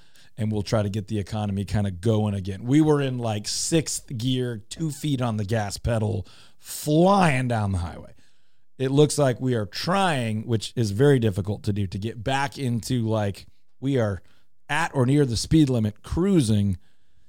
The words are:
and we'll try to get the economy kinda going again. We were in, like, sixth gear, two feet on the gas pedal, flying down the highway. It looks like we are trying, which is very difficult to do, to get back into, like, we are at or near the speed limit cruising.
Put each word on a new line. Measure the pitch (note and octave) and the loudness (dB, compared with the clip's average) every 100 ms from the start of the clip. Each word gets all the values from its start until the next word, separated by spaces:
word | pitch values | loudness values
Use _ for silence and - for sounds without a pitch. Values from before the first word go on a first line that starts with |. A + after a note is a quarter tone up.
| - - - - | -16 -20 -18 -6
and | A2 | -4
we'll | G#2 | -2
try | G2+ A2+ | 0 0
to | G#2 | 0
get | G#2+ F#2 | -4 -4
the | G#2+ | -6
economy | F#2+ G#2+ G#2 G2 F#2+ | -4 -4 -4 -4 -2
kinda | G#2+ G2+ | -2 -2
going | F2 A#2 A2 G#2+ | 0 0 2 0
again. | G2+ F#2 F#2+ | -2 -6 -8
We | A#2+ D3 | 2 4
were | D#3 D3 | 4 2
in, | C3+ B2 | 0 -4
like, | A#2 G#2+ G#2 | -4 -4 -6
sixth | - - E3 - - - A#2+ | -6 0 0 0 -8 -8 -4
gear, | B2+ B2+ B2 A2+ - | -2 0 -2 -6 -12
two | - D#3+ | -8 -6
feet | C#3+ D3+ C3 | -4 -4 -2
on | A#2+ A2 | -2 -2
the | G2 | -2
gas | A2+ G2+ - | -2 -2 -4
pedal, | A#2 A2+ G#2+ G2+ - - - - | -2 0 0 -2 -6 -18 -20 -20
flying | - - D3+ D3+ F#3 G3 F3 C3 B2+ | -14 -8 0 4 6 6 4 2 0
down | A2+ G2+ | 0 0
the | F#2 | -2
highway. | E2+ D2+ - - - - - - - - | -4 -10 -16 -20 -20 -20 -20 -20 -20 -6
It | C3 | 0
looks | C#3 D3+ - | 4 4 4
like | C3+ A#2 | 0 0
we | C3 A#2+ | 0 0
are | G2+ | -2
trying, | - E3 G3 F#3+ C#3 A2+ G#2+ - | -6 -2 0 0 0 -2 -4 -2
which | A2+ - - | -4 -2 -2
is | A2 | -2
very | G2 C#3+ C3 | 4 4 6
difficult | A2 F#2 G2 G2+ | 2 0 -4 -4
to | - | -4
do, | G#2 F#2+ | -2 -4
to | G2+ | -4
get | A2 A#2 | -6 -6
back | A2 C3+ C#3 - | -4 -2 -2 -4
into, | B2+ A#2 - B2+ A2 | -4 -2 -2 -2 0
like, | A2 G2+ - - - - - | 0 -2 -6 -14 -20 -20 -8
we | C3 C3+ | -2 0
are | G#2+ F#2 - - - - - | 0 -2 -10 -20 -20 -20 -4
at | D3+ E3+ | -2 -2
or | C#3 B2 | 0 4
near | D3 C3 | 4 2
the | A2 | 0
speed | - D#3+ C#3 | 2 4 6
limit | A#2+ G#2+ - | 4 0 -4
cruising. | - D#3+ F#3+ F3+ A2 G#2 G2+ F#2 - - - - | -6 -2 4 4 4 2 2 -2 -8 -20 -20 -20